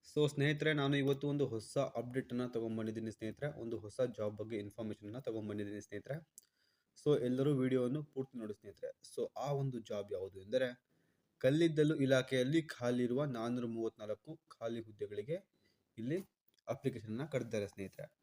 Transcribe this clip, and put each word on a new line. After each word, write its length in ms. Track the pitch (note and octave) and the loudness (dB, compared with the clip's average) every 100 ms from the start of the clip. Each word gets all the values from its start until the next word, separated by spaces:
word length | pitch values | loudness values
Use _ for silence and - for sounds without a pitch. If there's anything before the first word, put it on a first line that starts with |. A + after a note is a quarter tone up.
| - | -2
So 160 | - D3 | 2 4
ಸ್ನೇಹಿತರೆ, 420 | C#3+ C#3+ D3+ D#3 | 4 2 4 2
ನಾನು 240 | D3 C#3 C#3+ | 4 4 4
ಇವತ್ತು 320 | C3+ C#3 D3 | 4 2 0
ಒಂದು 180 | C#3+ B2+ | 0 0
ಹೊಸ 320 | A2 - C#3+ | -2 -2 -2
ಅಪ್ಡೇಟನ್ನು 720 | C3+ A2+ A#2+ B2+ B2+ B2 B2 | 0 -2 -4 -4 -4 -4 -2
ತಗೊಂಡ್ಬಂದಿದ್ದೀನಿ 600 | A#2+ A2+ A2+ A2 A2+ A2 | -2 -2 -2 -4 -4 -6
ಸ್ನೇಹಿತರೆ, 500 | G#2 A2 G#2+ D3 - | -6 -8 -4 -6 -6
ಒಂದು 180 | A#2 A2+ | -8 -6
ಹೊಸ 220 | G#2 - B2+ G#2+ | -8 -2 -2 0
ಜಾಬ್ 200 | G#2+ G#2+ | -4 -4
ಬಗ್ಗೆ 220 | G#2+ A2+ | -6 -6
ಇನ್ಫಾರ್ಮೇಷನನ್ನು 640 | G2+ - A2 G#2+ G#2 A2+ | -6 -8 -8 -6 -8 -8
ತಗೊಂಡ್ಬಂದಿದ್ದೀನಿ 600 | C#3 A2+ G#2+ G#2 G#2 G#2 | -4 -4 -4 -4 -4 -8
ಸ್ನೇಹಿತರೆ. 480 | - G#2 - D3 D#3+ - _ _ _ _ _ - | -10 -12 -8 -10 -10 -20 _ _ _ _ _ -2
So 200 | D3 C#3+ | 4 4
ಎಲ್ಲರೂ 300 | B2 B2+ C#3 | 4 2 4
ವಿಡಿಯೋವನ್ನು 500 | C#3 B2+ B2+ B2 D3 | 4 4 4 2 0
ಪೂರ್ತಿ 340 | D3 C3+ C3+ B2 | -4 -6 -6 -6
ನೋಡಿ 160 | G#2+ | -8
ಸ್ನೇಹಿತರೆ. 460 | G2+ G#2 G2 - - - - | -10 -14 -12 -12 -12 -10 -4
So 160 | - - | -4 -2
ಆ 140 | C3 | -2
ಒಂದು 280 | C#3 C#3 B2 | 0 0 -4
ಜಾಬ್ 320 | A2 G#2 G2+ | -4 -4 -2
ಯಾವುದು 280 | G2 F#2+ F#2 | -4 -6 -10
ಎಂದರೆ, 420 | F#2+ B2+ B2+ B2 _ _ _ _ _ _ | -2 0 0 -4 _ _ _ _ _ _
ಕಲ್ಲಿದ್ದಲು 580 | C3 D3+ E3 D3+ D3+ D#3 | 4 6 4 6 4 6
ಇಲಾಖೆಯಲ್ಲಿ 680 | C3 C3 B2+ C3 B2+ D#3+ | 6 6 4 2 4 2
ಖಾಲಿ 420 | D#3 - A#2+ B2 | 0 -2 0 2
ಇರುವ 200 | B2 B2 | 2 2
ನಾನ್ನೂರ 420 | D3 A#2+ A#2 B2 A#2+ | 0 0 -2 -2 -2
ಮೂವತ್ನಾಲ್ಕು 760 | A2+ A2+ - G#2+ G#2+ - D#3 _ | -2 -4 -4 -8 -8 -8 -16 _
ಖಾಲಿ 320 | - A#2 A#2 | -8 -6 -4
ಹುದ್ದೆಗಳಿಗೆ 680 | G#2+ G#2 G#2 G2+ G#2+ F3 - _ _ _ _ - | -8 -8 -8 -6 -4 -6 -6 _ _ _ _ -8
ಇಲ್ಲಿ 300 | A#2 E3+ F#3+ _ _ _ - | -4 -4 -4 _ _ _ -8
ಅಪ್ಲಿಕೇಶನ್ನ 560 | A#2 C3+ A#2+ G#2+ A2 | -2 -2 -4 -6 -6
ಕರೆದಿದ್ದಾರೆ 440 | D3+ C3 A#2 G#2+ G2+ | -4 -4 -2 -2 -4
ಸ್ನೇಹಿತರೆ. 440 | - F#2+ - - _ | -6 -12 -10 -16 _